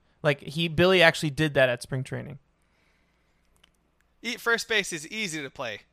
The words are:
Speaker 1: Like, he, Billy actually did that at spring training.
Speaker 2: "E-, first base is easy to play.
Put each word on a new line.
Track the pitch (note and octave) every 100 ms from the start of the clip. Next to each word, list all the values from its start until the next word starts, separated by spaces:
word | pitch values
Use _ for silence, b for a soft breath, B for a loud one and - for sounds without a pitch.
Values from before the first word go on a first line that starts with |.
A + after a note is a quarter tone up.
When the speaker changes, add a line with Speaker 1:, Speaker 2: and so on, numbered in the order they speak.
| _ _
Speaker 1:
Like, | D#3 C#3+
he, | - C#3+ E3+
Billy | D#3 F3+ F#3
actually | E3 - D#3
did | C3+ D#3 C#3
that | C3
at | A#2+
spring | - C3
training. | C3 B2+ B2 C3+ _ _ _ _ _ _ _ _ _ _ _ _ _ _ _ _ _ _
Speaker 2:
"E-, | A3+ A3+
first | A#3 A3+ -
base | A3 F#3
is | E3 D3+
easy | G#3+ G#3 D#3
to | C3+
play. | - A#2+ G2+ _